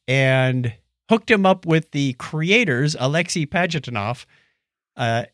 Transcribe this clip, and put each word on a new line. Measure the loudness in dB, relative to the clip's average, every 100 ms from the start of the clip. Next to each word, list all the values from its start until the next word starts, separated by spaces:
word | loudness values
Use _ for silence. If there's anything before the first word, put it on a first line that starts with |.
| -2
and | 0 2 2 0 0 -4 -8 _ _ 0
hooked | 0 2
him | 4 4
up | 2 2
with | 0 0
the | -4 -4
creators, | -4 -8 -4 0 2 2 2 0 0
Alexei | -2 -2 -2 -4 -2
Pajitnov, | -2 -2 -4 -6 -6 -6 -8 -12 _ _ _ _ _ _ -6
uh, | -2 -2 -4